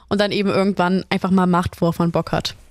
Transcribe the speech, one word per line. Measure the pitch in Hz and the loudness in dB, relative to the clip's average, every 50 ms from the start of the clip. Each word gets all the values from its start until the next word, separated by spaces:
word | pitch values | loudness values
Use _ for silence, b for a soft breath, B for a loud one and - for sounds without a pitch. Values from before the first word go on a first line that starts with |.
| B B | B B
und | 208 202 | -2 0
dann | 208 202 | 0 0
eben | - 208 196 196 | 0 0 0 0
irgendwann | 208 190 190 202 190 - 175 180 185 190 - - | 0 2 2 0 0 0 0 2 0 0 -2 -2
einfach | - 190 - 185 190 | -4 -2 0 2 2
mal | 190 180 180 | 2 4 4
macht, | 175 170 180 - - - | 2 0 0 -2 -4 -2
worauf | 175 165 160 - | -2 -2 0 0
man | 170 170 - | -2 0 0
Bock | 165 160 - | -2 -2 -2
hat. | - 160 - - - - - - | -4 -4 -4 -6 -10 -12 -18 -20